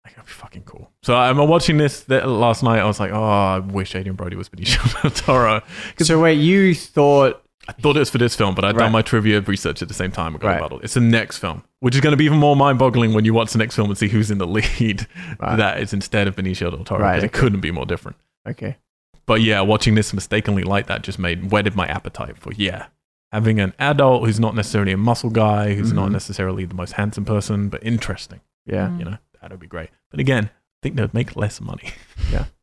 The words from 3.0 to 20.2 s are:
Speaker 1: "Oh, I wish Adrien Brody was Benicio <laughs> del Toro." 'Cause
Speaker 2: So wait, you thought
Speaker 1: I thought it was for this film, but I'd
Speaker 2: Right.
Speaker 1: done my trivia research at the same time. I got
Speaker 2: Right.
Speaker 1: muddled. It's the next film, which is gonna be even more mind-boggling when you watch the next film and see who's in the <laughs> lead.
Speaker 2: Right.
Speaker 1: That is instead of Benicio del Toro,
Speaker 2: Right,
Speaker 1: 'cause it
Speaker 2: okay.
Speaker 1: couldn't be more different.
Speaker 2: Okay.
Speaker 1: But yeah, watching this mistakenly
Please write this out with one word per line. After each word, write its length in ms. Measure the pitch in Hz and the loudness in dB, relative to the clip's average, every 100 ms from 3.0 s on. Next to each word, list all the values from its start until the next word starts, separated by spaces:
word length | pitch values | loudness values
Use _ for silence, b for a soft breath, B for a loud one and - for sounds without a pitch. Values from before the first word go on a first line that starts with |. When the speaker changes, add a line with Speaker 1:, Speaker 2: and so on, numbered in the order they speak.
| 98 | -2
Speaker 1:
"Oh, 120 | 107 | -2
I 360 | 110 101 95 95 | 2 2 2 0
wish 340 | 95 98 95 92 | -2 -4 -4 -6
Adrien 200 | 95 95 | -6 -8
Brody 200 | 90 92 | -8 -10
was 140 | 95 | -12
Benicio 320 | - - - - | -8 -2 0 0
<laughs> 80 | - | 0
del 100 | 147 | -2
Toro." 500 | - - 131 113 107 B B B - | -2 0 4 4 2 B B B -2
'Cause 120 | 160 | 2
Speaker 2:
So 120 | 160 | 4
wait, 140 | 165 151 | 4 4
you 340 | 156 196 190 156 | 4 6 4 2
thought 680 | - - 143 143 135 - _ _ - | -2 2 4 6 4 0 _ _ -18
Speaker 1:
I 40 | |
thought 220 | - 147 147 | -2 2 2
it 40 | |
was 100 | 135 | 2
for 80 | 127 | 2
this 180 | 120 - | 0 2
film, 200 | 101 92 | 0 2
but 100 | 98 | 0
I'd 100 | 110 | 2
Speaker 2:
Right. 100 | 113 | 2
Speaker 1:
done 60 | |
my 120 | 110 | 2
trivia 360 | 110 117 107 104 | 2 2 2 2
research 420 | 98 98 82 - | 0 -2 -4 -6
at 40 | 87 | -8
the 60 | |
same 160 | - 92 | -6 -6
time. 240 | - 82 78 | -4 -8 -4
I 40 | |
got 80 | 104 | -2
Speaker 2:
Right. 140 | 87 | -2
Speaker 1:
muddled. 220 | 78 69 | -4 -8
It's 120 | 113 127 | -4 2
the 40 | |
next 360 | 117 113 107 - | 4 4 0 -8
film, 240 | 95 78 _ _ | -8 -8 _ _
which 140 | 127 | 0
is 80 | 131 | 2
gonna 160 | 151 143 | 2 4
be 80 | 151 | 4
even 140 | 151 | 4
more 160 | 147 139 | 4 4
mind-boggling 580 | 139 127 131 120 113 | 4 4 2 4 2
when 100 | 107 | 2
you 120 | 110 113 | 2 2
watch 160 | 113 | 0
the 80 | 113 | -2
next 160 | 110 - | -2 0
film 140 | 104 | -2
and 80 | 98 | 0
see 100 | 104 | 0
who's 240 | 110 107 | 0 0
in 80 | 101 | -2
the 80 | 87 | -2
<laughs> 100 | 104 | -2
lead. 480 | 101 - 113 101 110 175 175 107 | -2 0 -2 -2 -8 -14 -14 -8
Speaker 2:
Right. 160 | - 95 | -4 0
Speaker 1:
That 220 | 101 - | 0 -2
is 140 | 101 | -6
instead 340 | 101 - 107 98 | -6 -4 -2 -2
of 80 | 95 | -2
Benicio 360 | 95 92 90 | -6 -4 -6
del 120 | 87 | -6
Toro, 180 | - 95 | -6 0
Speaker 2:
Right, 140 | 101 90 | 0 0
Speaker 1:
'cause 60 | |
it 40 | - | -2
Speaker 2:
okay. 120 | - | 0
Speaker 1:
couldn't 200 | 127 101 | 0 0
be 100 | 82 | -4
more 160 | 82 64 | -6 -6
different. 320 | 85 - - _ _ - | -8 -8 -20 _ _ -16
Speaker 2:
Okay. 280 | 120 110 - _ _ _ - - | -12 -12 -12 _ _ _ -16 0
Speaker 1:
But 140 | 113 | 2
yeah, 200 | 110 104 | 4 2
watching 320 | 98 107 120 | 2 2 4
this 180 | 107 104 | 2 0
mistakenly 520 | 98 | -6